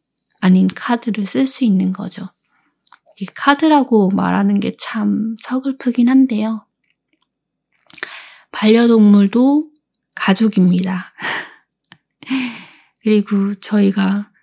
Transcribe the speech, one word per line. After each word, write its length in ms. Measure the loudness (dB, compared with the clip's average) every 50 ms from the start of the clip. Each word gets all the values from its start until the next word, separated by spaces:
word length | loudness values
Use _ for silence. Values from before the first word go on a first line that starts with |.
| _ _ _ _ _ _ _ _
아닌 280 | 2 2 4 4 2 0 -2
카드를 520 | -6 -6 -4 -4 -4 -4 -6 -6 -6 -6
쓸 200 | -6 -4 -2 -2
수 200 | -2 -2 -2 0
있는 260 | 0 0 0 -2 -2 -4
거죠. 340 | -6 -10 -10 -10 -12 -14 -16 _ _ _ _ _ _ _ _ _ _ _ _ -20 _ _ _ _ -16
이 60 | -16
카드라고 840 | -14 -12 -4 0 0 2 2 2 2 4 2 2 2 2 2 2 2
말하는 500 | 0 0 0 0 0 0 0 0 0 0
게 140 | -2 -4 -6
참 580 | -8 -10 -8 -6 -4 -2 -2 -2 -2 -4 -6 -8 -10
서글프긴 680 | -10 -8 -8 -6 -4 -6 -6 -6 -4 -2 0 2 2 4
한데요. 560 | 4 4 4 2 0 -2 -4 -4 -6 -8 -12 _ _ _ _ _ _ _ _ _ _ _ _ _ _ _ _ _ _ _ _ _ _ _ _ -20 -16 -14 -12 -14 -14 -16 -20 -20 -20 -20 _ _
반려동물도 1160 | -6 0 2 4 4 4 4 4 4 6 6 6 6 6 4 4 2 2 2 2 2 0 -2 -6 _ _ _ _ _ _ _ _ -12
가족입니다. 960 | -4 -2 -2 0 2 0 0 2 2 2 2 2 0 -2 -4 -6 -8 -10 -14 _ -12 -10 -8 -8 -10 -10 -14 -20 _ _ _ _ _ _ -20 -20 _ _ _ _ _
<laughs> 840 | -8 -6 -4 -4 -4 -6 -8 -12 -20 -20 _ _ _ _ _ _ 0
그리고 520 | 0 2 2 2 0 0 0 0 -2 -4
저희가 760 | -8 -6 -2 0 2 2 2 2 0 0 -2 -2 -4 -6 -10 _ _